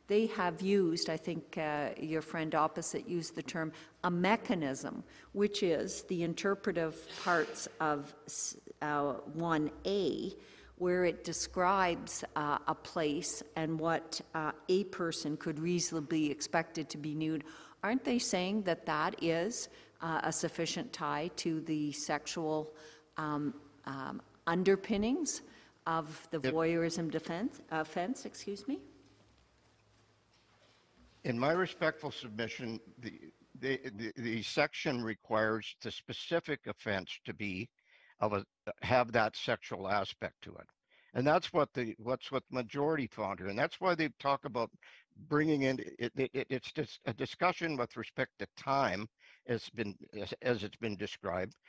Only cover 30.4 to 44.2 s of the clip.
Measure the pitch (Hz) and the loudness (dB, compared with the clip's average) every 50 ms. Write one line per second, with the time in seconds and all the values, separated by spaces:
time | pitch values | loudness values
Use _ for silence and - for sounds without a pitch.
30.4 | _ _ _ _ _ _ _ _ _ _ _ - - - - - - 143 117 117 | _ _ _ _ _ _ _ _ _ _ _ -20 -20 -20 -14 -6 -2 -2 0 2
31.4 | 131 147 170 180 185 - - - 170 156 156 - 156 139 - - - 117 104 110 | 4 4 4 4 2 0 0 0 0 0 0 0 -4 -8 -8 -8 -10 -8 -4 -4
32.4 | 117 110 - - 127 113 113 104 - - - - 120 104 82 - - 78 - _ | -4 -4 -4 -4 -6 -6 -6 -6 -10 -14 -16 -12 -12 -12 -12 -14 -18 -20 -20 _
33.4 | _ _ - - 123 135 135 127 - 131 101 101 117 113 - - 117 120 113 113 | _ _ -12 -6 -2 -2 -2 -2 -4 -8 -8 -8 -8 -8 -6 -4 -4 -2 -2 -2
34.4 | 101 - - 160 147 156 - - - 165 131 120 113 110 107 - - - 120 110 | -4 -2 2 2 2 2 2 -2 -2 0 0 0 0 -2 -4 -6 -4 0 2 4
35.4 | 110 110 110 110 104 - - - - 113 - - - - 123 - - - 170 170 | 4 4 2 0 -2 -6 -12 -10 -8 -8 -8 -10 -10 -12 -10 -10 -4 0 0 0
36.4 | - - 143 - - 110 104 - - 113 101 95 87 - - - - 123 92 - | 0 -2 -6 -6 -6 -8 -8 -4 -2 -2 0 0 -2 -6 -10 -12 -10 -10 -8 -6
37.4 | 104 101 90 92 113 - _ _ _ _ _ - _ - _ - 104 107 104 98 | -4 -4 -4 -4 -6 -8 _ _ _ _ _ -20 _ -14 _ 0 0 2 2 0
38.4 | 95 - _ _ - - - - - - 127 123 120 113 117 117 107 110 - - | -2 -4 _ _ -10 -10 -8 -4 0 4 4 4 4 4 4 4 4 2 0 -2
39.4 | - - 117 - - - 123 92 95 95 101 104 98 - - - 110 92 - - | -2 -2 -2 -2 -2 -6 -8 -4 -2 0 2 0 0 -2 -4 -6 -8 -8 -8 -10
40.4 | - 85 - - - _ _ _ _ _ _ _ _ _ - 117 127 147 156 185 | -16 -16 -16 -16 -18 _ _ _ _ _ _ _ _ _ -2 0 4 4 4 4
41.4 | - - - 170 143 - - 127 123 110 - - 107 120 131 120 - - 139 127 | 4 2 2 2 2 2 0 -4 -4 -4 -6 -6 -4 -4 -4 -4 -4 -4 -4 -4
42.4 | - - - 127 120 107 - 143 143 156 160 151 127 104 - - 107 95 98 87 | -4 -4 -4 -4 -4 -4 -2 0 0 0 0 0 -2 -4 -2 -2 -2 -2 -2 -4
43.4 | 92 101 98 113 147 170 - - 180 185 175 156 160 143 - - | -4 -4 0 0 0 0 0 0 2 2 4 4 2 -2 -2 -2